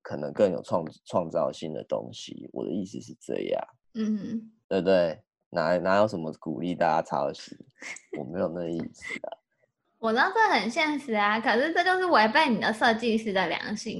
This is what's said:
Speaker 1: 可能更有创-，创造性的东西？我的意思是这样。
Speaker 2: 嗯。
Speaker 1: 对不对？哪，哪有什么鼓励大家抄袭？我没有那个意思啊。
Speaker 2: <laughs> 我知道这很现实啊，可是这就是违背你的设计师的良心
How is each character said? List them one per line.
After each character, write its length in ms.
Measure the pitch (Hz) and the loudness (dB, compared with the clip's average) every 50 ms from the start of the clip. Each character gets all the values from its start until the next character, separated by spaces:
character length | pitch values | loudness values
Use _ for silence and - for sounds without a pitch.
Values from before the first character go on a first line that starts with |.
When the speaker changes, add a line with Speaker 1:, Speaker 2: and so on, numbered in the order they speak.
| - | -12
Speaker 1:
可 120 | - 73 | -10 -8
能 160 | 71 73 71 78 | -6 -6 -4 2
更 180 | - 107 95 | 4 4 4
有 100 | 85 58 | 4 -2
创-， 220 | - - 110 90 80 78 - - _ | -2 -2 -2 -2 -2 -4 -10 -16 _
创 220 | - - 98 87 | -2 -2 -2 -2
造 240 | 80 - 82 76 67 | 0 0 0 0 0
性 220 | - - 85 80 78 | -2 -6 -8 -8 -8
的 100 | 57 52 | -8 -4
东 220 | - - 53 57 - 113 | -4 -4 -4 -4 -8 -12
西？ 340 | - - - - - - - - | -14 -14 -14 -14 -14 -16 -12 -8
我 100 | - 55 | -6 -4
的 80 | 50 | -4
意 140 | 80 104 92 | -2 -4 -4
思 160 | 92 - 64 | -6 -8 -12
是 140 | - - - - | -12 -14 -16 -14
这 140 | - - 58 | -8 -6 -4
样。 340 | 50 50 50 50 50 - - _ _ _ _ - | -4 -2 -2 -2 -2 -4 -6 _ _ _ _ -6
Speaker 2:
嗯。 560 | 220 220 208 214 202 - - 214 226 - - _ _ _ | -4 -2 -2 -2 -2 -4 -6 -6 -8 -8 -12 _ _ _
Speaker 1:
对 120 | _ - - | _ -2 0
不 60 | 85 | 4
对？ 340 | 92 95 90 87 82 78 - - _ _ _ _ _ | 4 4 4 4 2 -2 -6 -14 _ _ _ _ _
哪， 280 | - 85 80 80 90 87 | -4 -2 0 2 2 2
哪 160 | 85 92 95 | 2 2 4
有 100 | 101 107 | 4 4
什 120 | 107 104 87 | 2 0 -4
么 120 | 80 78 78 - | -6 -6 -8 -8
鼓 200 | - 82 78 - | -8 -6 -6 -4
励 160 | 82 87 87 | -4 -4 0
大 120 | 76 85 | 2 2
家 140 | 80 78 82 | 2 4 2
抄 320 | 80 - 80 69 76 71 69 | 0 0 -2 -2 -2 -2 -4
袭？ 240 | - - - - - - _ _ _ - - - - - _ - - | -8 -14 -18 -20 -20 -20 _ _ _ -16 -16 -16 -16 -16 _ -10 -10
我 40 | 71 | -10
没 160 | 64 165 - | -6 -4 -4
有 80 | - | -2
那 140 | 165 165 175 | -2 -2 -4
个 80 | 85 - | -6 -4
意 80 | - 165 - - - | -4 -4 -6 -8 -12
思 100 | - - - - - - | -14 -14 -12 -12 -10 -10
啊。 100 | - - | -12 -12
Speaker 2:
<laughs> 60 | - _ _ _ _ _ _ _ _ _ _ _ _ | -14 _ _ _ _ _ _ _ _ _ _ _ _
我 120 | 226 226 | -2 0
知 60 | 220 240 | 2 2
道 120 | 311 381 | 2 2
这 220 | 392 453 440 403 330 | 4 4 4 4 4
很 160 | 233 185 220 | 2 2 0
现 280 | 240 330 311 302 302 277 | 0 0 0 0 0 -2
实 140 | - - 220 | -2 -2 0
啊， 260 | 208 202 208 214 233 | 2 2 2 2 2
可 200 | 220 254 208 233 | 2 2 2 4
是 140 | 277 330 330 | 2 2 2
这 100 | 370 349 | 2 2
就 140 | 370 370 | 4 2
是 80 | 370 370 | 2 4
违 220 | 359 311 226 214 | 4 6 6 6
背 200 | 220 - 302 320 | 6 6 4 4
你 140 | 277 226 175 | 4 2 2
的 100 | - 175 | 0 0
设 220 | 220 - 285 240 220 | 0 2 2 2 2
计 240 | 220 240 233 214 | 2 2 0 0
师 160 | 226 220 220 185 | 0 0 0 0
的 140 | 190 185 | 2 2
良 280 | 165 170 - - - 214 | 0 -2 -4 -4 -6 -6
心 240 | 214 - 226 - 175 | -6 -6 -8 -8 -6